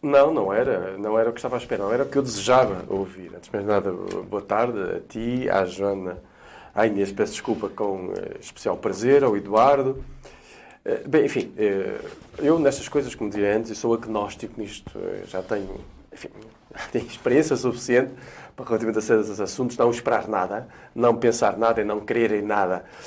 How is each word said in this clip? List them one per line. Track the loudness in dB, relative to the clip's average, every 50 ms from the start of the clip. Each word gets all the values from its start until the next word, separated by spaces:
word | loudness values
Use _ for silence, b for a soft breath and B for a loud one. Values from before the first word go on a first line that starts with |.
| 0
Não, | 6 6 8 6 6 4
não | 2 0 2 2
era, | 2 2 2 0 -2 -2 -6 -8
não | -6 -4 0 2 2
era | 2 2
o | 0
que | -4
estava | -6 -4 -4
à | -4
espera, | -4 -4 -4 -4 -2
não | 0 0
era | 0 0
o |
que | 0 0
eu | 0 0
desejava | 0 -4 -6 2 6 6 6 6 4 0 -6 -6 -4
ouvir. | -4 -4 -4 -4 -8 -16 -16 -16 -16
Antes | -18 -16 -8
de | -6
mais | -4 0
nada, | 2 2 2 2 0 -4
boa | -4 -6 -6 -6 -8 -8 -6 -8 -8 -4
tarde | -2 0 0 0 0 -2 -4
a | -4 -4 -4 -6
ti, | -8 -10 -10 -6 -4 -2 -2 -2 -2 0
à | 2 2 0
Joana, | 0 -2 -4 -2 -2 -2 -2 -6 -8 -10 -12 B B B B B B B B B B B
à | 0 2
Inês, | 2 2 0 -2 -2 0
peço | -2 -2 -2 -2
desculpa, | -8 -4 -4 -4 -4 -4 -8
com, | -6 -4 -4 -4 -4 -4 -6 -6 -6
eh, | -8 -8 -10 -12 -14
especial | -16 -18 -18 -6 -4 -4 -4
prazer, | -2 -2 -4 -4 0 4 6 6 6 6
ao | 6 2
Eduardo. | 2 -2 2 4 6 6 6 6 4 2 0 -2 -4 -8 -14 -16 B B B B B B B B B B B B B B
Eh, | -4 -4 -4 -4
bem, | 2 2 4 4
enfim, | 4 0 -2 -4 -6 -4
eh, | 0 0 0 2 0 -2 -4 -6 -8 -10 -12 -14 -16 -20 -20 -10 -2
eu | 2 4 4 6
nestas | 4 2 2 2 -8 -2
coisas, | -2 -2 -2 -2 -6
como | -6 -8 -6
dizia | -2 0 2 2 2
antes, | 2 0 -4
eu | -8
sou | -4 0 0 0
agnóstico | 0 -2 -4 -4 -4 -4 -4 -6 -12 -14 -14 -10 -10
nisto, | -10 -10 -10 -16 -16 -16 -12
eh, | -10 -8 -8 -8 -8 -10
já | -8 -8 -8 -4
tenho, | -4 -4 -4 -4 -8 -12 -14 -14 -18 -20 -20 -20 _ -20
enfim, | -16 -16 -16 -16 -18 -20 -20 -20 _
<laughs> | _ _ -16 -14 -14 -4 -4
tenho | -4 -4
experiência | -4 -14 -4 0 4 4 4 4 4 0
suficiente | 0 0 -2 -2 -2 -2 4 4 4 4 2 -4 B B B B B B B B
para | -16 -6
relativamente | -2 -2 0 0 0 0 -2
a | 2
certos | 4 4 4 4 0 -4 -6
assuntos, | -6 -8 -4 -4 -4 -4 0
não | 2 2 2
esperar | 2 2 0 0 0 0 0
nada, | 0 -2 -2 0 -2 -4 -8 -8 B B B B B B
não | 2 4 4 4
pensar | 6 4 2 4 4 2 2 2 4
nada | 2 2 2 2 0
e |
não | -2 -2 -4
querer | -4 -2 0 2 2 2 2
em | 0
nada, | 0 0 0 0 2 0 0 -4 -6 B B B B